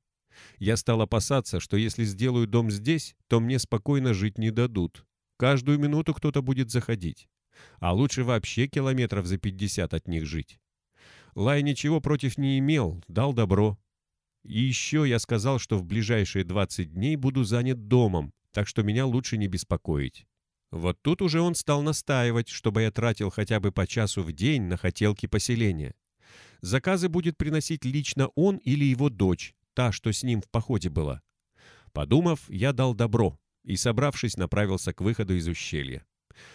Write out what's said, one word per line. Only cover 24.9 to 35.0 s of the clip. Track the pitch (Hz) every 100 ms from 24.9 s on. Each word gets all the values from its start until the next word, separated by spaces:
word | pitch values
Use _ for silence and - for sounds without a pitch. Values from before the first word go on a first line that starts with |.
| - 107 101 104
поселения. | 107 - 113 107 80 71 - _ _ _ - - -
Заказы | 90 127 185 185 180
будет | 170 170 -
приносить | 147 151 - 160 127
лично | 143 135 - 135 -
он | 190 196
или | - 143 139
его | 123 143
дочь, | 101 95 87 - _ _
та, | - 123
что | - 113
с | 104
ним | 127 113
в | -
походе | 113 110 110 90
была. | 76 73 65 _ _ _ _ - - -
Подумав, | 73 73 135 175 156 -
я | 95 131
дал | 127 131
добро | 110 117 117 98 - _ _
и, | - 95
собравшись, | 120 113 143 - 113 -
направился | 87 101 101 95 -
к | -